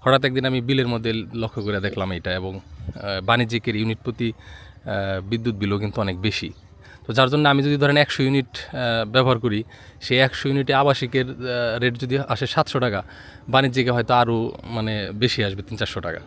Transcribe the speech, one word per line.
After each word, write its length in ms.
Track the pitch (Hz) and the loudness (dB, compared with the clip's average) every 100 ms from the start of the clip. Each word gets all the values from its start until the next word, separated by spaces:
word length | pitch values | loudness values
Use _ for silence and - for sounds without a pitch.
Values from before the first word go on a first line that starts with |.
হঠাৎ 240 | - 131 135 | 4 4 4
একদিন 200 | 131 131 | 0 0
আমি 160 | 131 | -2
বিলের 260 | 120 135 120 | 0 0 2
মধ্যে 260 | 117 113 113 104 | 0 -2 -4 -4
লক্ষ্য 280 | 117 113 - | -6 -6 -4
করে 180 | 104 104 | -4 -2
দেখলাম 320 | 98 104 95 | -2 -4 -4
এটা, 200 | 90 90 | -4 -4
এবং, 280 | 92 92 95 | -4 -4 -10
আহ, 640 | - - - - 101 95 | -14 -14 -12 -10 -6 -4
বাণিজ্যিকের 540 | 95 117 117 117 113 107 | 2 2 2 0 -2 -2
ইউনিট 220 | 110 113 | -2 -2
প্রতি, 300 | - 117 117 | -6 -4 -4
আহ, 880 | 110 - - - - - 101 98 95 | -4 -16 -20 -20 -16 -6 -4 -2 -4
বিদ্যুৎ 340 | 95 117 117 101 | -4 -2 -2 -2
বিলও 240 | 101 101 | -2 0
কিন্তু 220 | 104 98 | -2 -2
অনেক 200 | 101 90 | -4 -2
বেশি। 300 | 104 - 82 - - - - - - | -2 -4 -8 -12 -20 -20 -20 -20 -4
তো 60 | |
যার 160 | 117 131 | 2 4
জন্য 200 | 147 151 | 4 4
আমি 140 | 139 | 4
যদি, 140 | 139 147 | 4 4
ধরেন, 200 | 143 147 | 4 4
একশো 260 | 143 - | 2 2
ইউনিট, 220 | 135 139 131 | 2 2 0
আহ, 600 | - - - 123 113 107 | -8 -10 -4 -2 0 2
ব্যবহার 340 | 120 127 120 | 2 4 4
করি, 240 | 117 107 113 - - - | 2 -2 -4 -14 -20 -14
সেই 160 | - 127 | -2 2
একশো 320 | 131 - 139 | 2 2 -2
ইউনিটে 240 | 139 135 | 0 2
আবাসিকের, 520 | 135 143 135 123 131 127 | 4 4 2 2 0 -2
আহ, 540 | 120 123 123 120 113 | -4 -6 -2 -2 0
রেট 180 | 123 120 | 0 0
যদি 220 | 127 135 | -2 -2
আসে 280 | 139 123 131 | -2 -2 -2
সাতশো 320 | - 156 139 | 0 0 2
টাকা, 240 | 123 101 - - - - - | 0 -2 -6 -16 -20 -18 0
বাণিজ্যিকে 420 | 131 135 123 123 | 2 4 2 2
হয়তো 220 | 120 117 | 2 4
আরও, 380 | 123 117 113 117 - | 4 4 2 -2 -6
মানে, 460 | - 117 110 107 95 | -8 -4 -2 -2 -4
বেশি 300 | 104 120 - | 0 0 2
আসবে 180 | 104 95 | -2 -2
তিন 160 | 101 110 | -8 -6
চারশো 240 | 107 - | -6 -4
টাকা। 180 | 87 82 | -6 -8